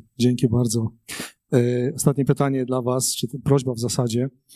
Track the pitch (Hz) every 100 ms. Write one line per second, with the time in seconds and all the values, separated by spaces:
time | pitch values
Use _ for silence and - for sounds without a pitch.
0 | - - 120 120 127 120 120 113 113 -
1 | - - - _ - 131 120 123 123 147
2 | 147 143 135 139 139 135 123 127 120 127
3 | 113 - 120 - - 139 123 113 117 -
4 | 123 113 135 _ _